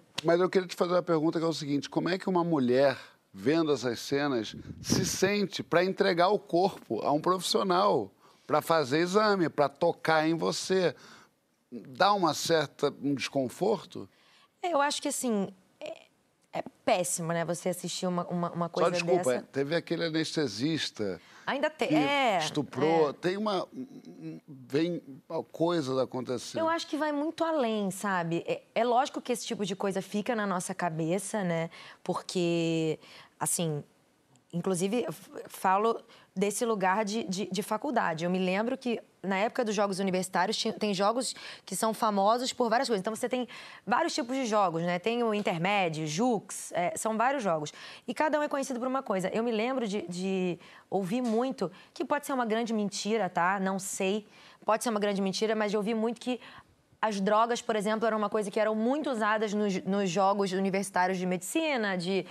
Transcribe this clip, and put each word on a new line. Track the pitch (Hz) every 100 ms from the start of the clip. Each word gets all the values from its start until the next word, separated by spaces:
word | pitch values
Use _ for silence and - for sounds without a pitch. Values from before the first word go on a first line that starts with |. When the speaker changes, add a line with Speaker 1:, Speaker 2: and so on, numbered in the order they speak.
| - -
Speaker 1:
Mas | 156 170
eu | 180
queria | 190 180
te |
fazer | - 175
uma | 175
pergunta | 170 160 156 165
que |
é | 165
o |
seguinte, | 147 147 143 135
como | 156 139
é | 185
que | 196
uma | 180
mulher, | 170 156 123 127 139 123 - _ _
vendo | 98 104 160 160
essas | 135 123 110
cenas, | - 139 143 123 104 - - -
se | - -
sente | 170 - 190 208 196 -
pra | - 165
entregar | 185 185 196 170 175
o | 202
corpo | - 170 190 - - 110
a | -
um | 151
profissional | 160 185 - - 202 180 202 160 98 - _ _ -
pra | 147
fazer | - 165 131 151
exame, | 175 196 214 196 156
pra | - 139
tocar | - 170 - - 160 156
em |
você? | 165 180 170 - 190 170 - - - - _ _ _ _
Dá | 120 113 131 185
uma | 202 170
certa, | 139 - 165 143 - 147 -
um | 143
desconforto? | 135 - 143 127 - 190 196 - 107 101 _ _ _ _ _
Speaker 2:
É, | 370
eu | 302
acho | 285 285
que, | 285
assim, | - 254 208 196 196 _ _
é, | - - - _ _ _ _
é | - - -
péssimo, | - 202 175 - 160
né, | 170
você | 165 170 185
assistir | 175 175 - 185
uma, | 175 170
uma, | 175 170
uma | 170 170
Speaker 1:
Só |
Speaker 2:
coisa | - 170
Speaker 1:
desculpa, | 175 170 180 127
Speaker 2:
dessa. | 123 -
Speaker 1:
teve | 135 139 165
aquele | - 165 165
anestesista | 160 156 - 139 101 143 160 - - 104 85 - - -
Speaker 2:
Ainda | 262 302
tem, | 302 214
Speaker 1:
que |
Speaker 2:
é, | 302 277 285 254 185
Speaker 1:
estuprou. | 156 151 127 123 151 165 147
Speaker 2:
é. |
Speaker 1:
Tem | - 170 196
uma, | 214 185 - 135 127 147 160 175 160 160 -
vem | 135 120 139 165 170 - 135 - 160 156
coisas | - 165 175 131 131
acontecendo. | 123 131 123 123 - -
Speaker 2:
Eu | 320
acho | 330 -
que | 294
vai | 302
muito | 285 311 -
além, | 330 320 233 214 196
sabe? | 180 208 185 170 170 -
É, | 185 -
é | -
lógico | 240 233 285 302
que | -
esse | 240 -
tipo | 208
de | 196 190
coisa | 202 190
fica | 185 208 202
na | 233 202
nossa | 185 175
cabeça, | 185 175 160 160 190 - 220
né? | 180 165 165 - - -
Porque, | - 170 - 190 170 170 165 165 160 151 - - - _
assim, | 151 - 165 147 - _ _ _ _ _ _
inclusive, | 170 190 180 196 240
eu | -
f-, | 160 - - -
falo | - 190 190 226 226 - - -
desse | 185 202 208
lugar | 233 214 190 190
de, | 208 220
de, | 202 185 208
de | 190
faculdade. | - 214 285 226 185 156
Eu | 175
me | 185
lembro | 185 190 233 262
que, | 247 233 - _
na | 185 190
época | 226 233
dos | 220
Jogos | 208 202 185
Universitários, | 196 180 180 175 190 220
tinha, | 226
tem | 208 214
jogos | 185 202 233 - - - - -
que |
são | 185 226
famosos | 220 226 202 196 240 254
por | - 240
várias | 226 269
coisas. | 208
Então, | 185
você | 220 240
tem | 247 240 - - -
vários | - - 339
tipos | - 240 269
de | 247
jogos, | 214 190 165
né? | 175 175
Tem | 220 240
o | 233
intermédio, | 208 208 175 175 208 180 156 156
jux, | 151 254 214 - - -
é, | - 175 -
são | 220 220
vários | 240 277
jogos. | 196 160 147 - - - -
E |
cada | - 311 302
um |
é | 294
conhecido | 285 269 247
por | 262
uma | 262
coisa. | 262 190 180
Eu | 214
me | 240
lembro | 220 233 262 226
de, | 202 -
de | 180 190 190 180 165 - - -
ouvir | 190 185 240
muito, | 247 220 262 262 175 - -
que | -
pode | 302 294
ser | 294
uma | 269 233
grande | 220 226
mentira, | 220 202 - 202 220 180
tá? | - 175 202
Não | 190 196
sei. | 190 - 190 214 208 - - -
Pode | - 214
ser | 247
uma | 208
grande | 208 196
mentira, | 190 185 214 220
mas | 208
de | 214
ouvir | 202
muito | 226 226 233
que | - 240 - - - _ _ _
as | 220 196
drogas, | 196 208 233 240
por | - 214
exemplo, | 196 220 220
eram | 214
uma | 208
coisa | 220 208
que | 220
eram | 214
muito | 220 233 285 302
usadas | 233 208 220 214
nos, | 208 208 185
nos | - 196 196
jogos | 170 190 202 196
universitários | 190 190 190 196 180 180 190
de | 180
medicina, | 185 - 320 320 262 208 185
de, | 175 190 180